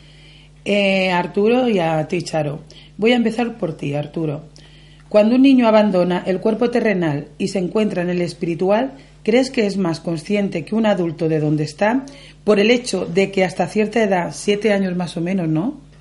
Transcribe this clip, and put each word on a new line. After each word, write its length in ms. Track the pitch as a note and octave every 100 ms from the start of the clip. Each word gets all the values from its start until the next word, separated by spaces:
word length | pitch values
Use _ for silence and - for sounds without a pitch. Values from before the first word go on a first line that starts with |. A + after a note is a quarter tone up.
| - - - - - -
eh, 460 | - G3+ G3 F#3+ F#3
Arturo 580 | F3 F3 G3+ G#3 B3 B3
y 100 | G3
a 280 | D#3+ D#3 D#3
ti, 120 | F3+
Charo. 380 | D#3 D#3+ D3 D#3 - - - -
Voy 140 | A3
a 40 | B3
empezar 400 | A3 A3+ A3+ -
por 160 | E3+
ti, 200 | D3+ C#3+
Arturo. 480 | D3 D3 E3+ D#3 D3 - - - - - - -
Cuando 280 | G#3 G#3+ C4
un 60 |
niño 240 | C#4 B3+ A3+
abandona 560 | G#3+ G#3 F3+ F3 F3+ F#3+
el 140 | F#3
cuerpo 300 | A3 G#3+ A#3+
terrenal 580 | A#3+ A3 F#3 E3 C#3+ D3 -
y 100 | F#3+
se 100 | G3
encuentra 440 | F3 A3 G#3 F#3+
en 80 | F3
el 100 | F3+
espiritual, 720 | E3+ - E3+ E3 F#3 G#3+ C4+ - - -
¿crees 260 | G#3+ A#3+ C4
que 160 | B3+ G3+
es 100 | F#3+
más 200 | F3 -
consciente 640 | F3 D#3+ - G#3 G3 E3
que 100 | C#3+
un 100 | G#3+ G#3+
adulto 420 | F#3 E3+ D#3 D#3+
de 120 | D#3
dónde 240 | D3+ D3+
está? 400 | D3+ - G#3 C4+ - - - -
Por 160 | G3+ G#3
el 100 | G#3+
hecho 360 | B3 - F#3 F3+
de 260 | E3+ F#3+
que 100 | G3
hasta 220 | F#3 - E3+
cierta 360 | G#3 G#3 A#3
edad, 280 | G#3+ F#3 D#3+
siete 380 | - G3+ G#3 G#3+
años 220 | G3 F#3
más 220 | F3+ E3+ E3+
o 40 |
menos, 260 | E3+ G3 D#3+
¿no? 320 | D#3 A3+ - - -